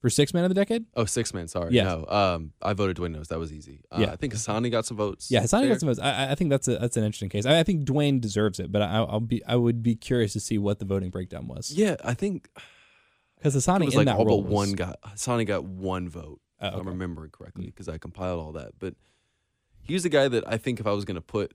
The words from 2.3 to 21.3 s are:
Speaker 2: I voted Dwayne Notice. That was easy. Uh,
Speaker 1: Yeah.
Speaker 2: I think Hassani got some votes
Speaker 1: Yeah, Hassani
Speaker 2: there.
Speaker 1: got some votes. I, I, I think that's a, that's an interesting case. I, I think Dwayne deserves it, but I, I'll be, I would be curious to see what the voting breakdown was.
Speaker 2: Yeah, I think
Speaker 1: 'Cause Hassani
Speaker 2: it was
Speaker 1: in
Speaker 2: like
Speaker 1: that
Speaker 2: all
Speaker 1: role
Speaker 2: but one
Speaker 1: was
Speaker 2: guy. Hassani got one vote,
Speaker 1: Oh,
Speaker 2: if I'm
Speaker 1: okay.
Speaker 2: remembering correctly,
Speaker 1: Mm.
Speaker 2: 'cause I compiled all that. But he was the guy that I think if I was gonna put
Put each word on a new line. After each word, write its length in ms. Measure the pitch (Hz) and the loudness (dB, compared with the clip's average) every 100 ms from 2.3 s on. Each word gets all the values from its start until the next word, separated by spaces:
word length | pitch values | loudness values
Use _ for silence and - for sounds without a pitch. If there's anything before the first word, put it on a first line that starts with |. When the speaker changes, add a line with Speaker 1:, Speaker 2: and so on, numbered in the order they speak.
| 85 78 _ | 0 -6 _
Speaker 2:
I 100 | - | -4
voted 220 | 98 98 85 | 0 -2 -2
Dwayne 160 | 87 | -4
Notice. 160 | 78 80 | -6 -8
That 120 | 82 | -6
was 120 | 80 | -6
easy. 300 | 76 69 73 _ | -10 -18 -20 _
Uh, 60 | - | 0
Speaker 1:
Yeah. 120 | 101 | 0
Speaker 2:
I 20 | 76 | 0
think 180 | 143 | -6
Hassani 380 | 110 110 107 120 | -4 -2 -2 0
got 140 | 113 110 | 0 -2
some 100 | 107 | -2
votes 340 | 104 95 - | -2 -4 0
Speaker 1:
Yeah, 140 | 120 | 2
Hassani 180 | 123 214 | 4 4
Speaker 2:
there. 60 | 277 | 4
Speaker 1:
got 80 | 214 | 2
some 60 | 156 | 2
votes. 120 | 117 | 0
I, 120 | 143 113 135 | 0 -2 -2
I, 40 | |
I 40 | 139 | 0
think 140 | 147 | 2
that's 200 | 139 - | 2 2
a, 80 | 120 | 0
that's 180 | 120 120 | 0 0
an 80 | |
interesting 240 | 107 - 98 | 0 -2 -4
case. 180 | 104 113 | -2 4
I, 140 | 165 | 6
I 40 | |
think 200 | 165 170 135 | 6 2 2
Dwayne 360 | 139 143 135 | 2 4 2
deserves 400 | 110 101 107 92 | 2 2 2 0
it, 100 | 87 | -2
but 100 | 101 | 0
I, 180 | 101 110 | 2 2
I'll 200 | 110 110 | 0 0
be, 240 | 113 117 | 0 -2
I 140 | - 123 | 0 2
would 260 | 120 117 | 2 2
be 120 | 113 113 | 0 -2
curious 360 | - 127 107 | 0 0 2
to 60 | 104 | -2
see 180 | - 107 | -2 0
what 220 | 101 104 | 0 -2
the 60 | 98 | -2
voting 240 | 95 92 | -2 -2
breakdown 380 | 95 90 85 - | -6 -8 -10 -10
was. 240 | 64 - | -10 -6
Speaker 2:
Yeah, 260 | 151 214 160 | 0 0 0
I 100 | - | -4
think 360 | 120 202 185 _ - - _ _ _ _ _ _ _ | -2 -2 -4 _ -20 -20 _ _ _ _ _ _ _
Speaker 1:
'Cause 140 | 147 135 | 0 2
Hassani 260 | 180 190 | 2 4
Speaker 2:
it 40 | 147 | 4
was 80 | |
Speaker 1:
in 40 | 135 | 4
Speaker 2:
like 60 | 98 | 4
Speaker 1:
that 100 | 104 | 4
Speaker 2:
all 80 | 110 | 4
Speaker 1:
role 160 | 101 | 4
Speaker 2:
but 100 | 92 | 2
one 180 | 104 101 | 0 2
Speaker 1:
was 60 | 98 | -2
Speaker 2:
guy. 200 | 90 - - | -6 -8 -16
Hassani 400 | 101 - 120 104 | -8 -2 0 0
got 180 | 95 82 | -2 -4
one 420 | 92 95 92 90 | -8 -4 -4 -6
vote, 300 | 82 76 76 _ _ | -10 -16 -20 _ _
Speaker 1:
Oh, 60 | 101 | -8
Speaker 2:
if 60 | 92 | -6
I'm 40 | |
Speaker 1:
okay. 80 | 92 | -8
Speaker 2:
remembering 420 | 90 90 80 78 | -6 -6 -8 -14
correctly, 360 | _ - - 87 | _ -18 -12 -12
Speaker 1:
Mm. 80 | - | -12
Speaker 2:
'cause 120 | 85 | -12
I 80 | 80 | -10
compiled 420 | 90 87 92 87 | -12 -8 -6 -6
all 120 | 78 | -8
that. 200 | 78 57 - | -12 -14 -10
But 160 | 95 - _ _ _ _ _ _ _ _ | -12 -12 _ _ _ _ _ _ _ _
he 120 | - | -6
was 100 | 180 | -2
the 60 | 170 | 4
guy 200 | 147 135 | 4 4
that 160 | 117 - | 2 0
I 80 | 113 | -4
think 220 | - 117 | -2 -2
if 80 | 107 | -2
I 40 | |
was 100 | 101 | -2
gonna 160 | 98 87 | -4 -8
put 320 | - | -6